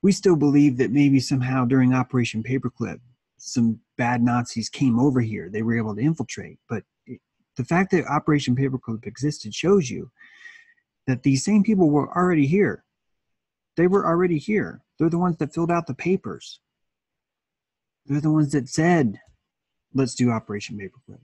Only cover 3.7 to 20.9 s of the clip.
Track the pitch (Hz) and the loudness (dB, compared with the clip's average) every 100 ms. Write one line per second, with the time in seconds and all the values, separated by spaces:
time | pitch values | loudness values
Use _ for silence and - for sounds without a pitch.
3.7 | 110 _ - 120 123 120 120 120 - 110 | -2 _ -6 -2 0 0 0 -4 -8 -10
4.7 | - 139 117 139 127 113 104 85 107 110 | -2 0 2 2 2 -2 -6 -8 -6 -2
5.7 | 117 110 104 139 165 104 - 85 78 _ | -2 -4 -2 -2 -2 -6 -10 -16 -18 _
6.7 | 110 - _ - 127 _ _ _ - 127 | -12 -12 _ -20 -20 _ _ _ -10 -2
7.7 | 170 190 185 135 147 - 147 135 123 135 | -2 0 0 0 -4 0 0 0 -2 -2
8.7 | 131 - 113 117 107 139 147 107 101 160 | -4 -8 -10 -10 -6 -6 -6 -12 -6 2
9.7 | 196 131 95 - _ - - - - _ | 2 0 -8 -12 _ -20 -20 -20 -20 _
10.7 | _ _ _ - 127 143 135 - 214 196 | _ _ _ -4 -2 2 0 2 2 4
11.7 | 208 165 147 135 - 180 165 139 180 175 | 4 4 4 0 0 2 2 2 2 2
12.7 | - _ _ _ _ _ _ _ _ _ | -2 _ _ _ _ _ _ _ _ _
13.7 | - 180 196 165 165 185 160 - 214 101 | 0 2 2 2 0 2 0 -2 -2 -2
14.7 | - _ _ 165 170 180 165 147 - 165 | -10 _ _ -2 0 -2 -2 -4 -4 -2
15.7 | 170 165 131 170 185 113 78 - - _ | -2 -2 -6 -2 -2 -4 -14 -16 -20 _
16.7 | _ _ _ _ _ _ _ _ _ _ | _ _ _ _ _ _ _ _ _ _
17.7 | _ _ _ _ 143 151 156 147 151 123 | _ _ _ _ -2 0 2 2 0 -4
18.7 | - 160 175 123 98 _ _ _ _ _ | 0 2 4 2 -2 _ _ _ _ _
19.7 | _ _ 127 131 - 123 113 - 104 - | _ _ -4 -4 0 0 0 -6 -12 -10
20.7 | 104 95 | -14 -14